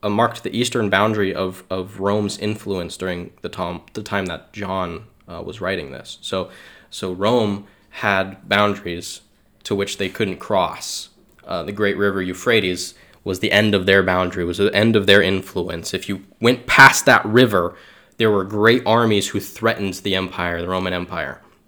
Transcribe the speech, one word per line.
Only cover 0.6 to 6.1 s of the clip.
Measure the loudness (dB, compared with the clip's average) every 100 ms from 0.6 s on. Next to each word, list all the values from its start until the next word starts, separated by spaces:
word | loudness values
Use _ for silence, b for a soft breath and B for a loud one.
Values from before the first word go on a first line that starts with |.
| -2 -2 0
boundary | 2 2 2 -2
of, | -2 -6 -6 -8
of | -8 -8 -4
Rome's | 0 0 -2 -4
influence | -6 -6 -6 -6 -6 -6
during | -6 -6 -10 _
the | -12
tom-, | -8 -8 -8 -12
the | -14
time | -4 -4 -4
that | -8 -12
John, | -12 -6 -6 -6 -8 -14 _ -18
uh, | -14 -12
was | -8
writing | -6 -6 -8
this. | -14 -16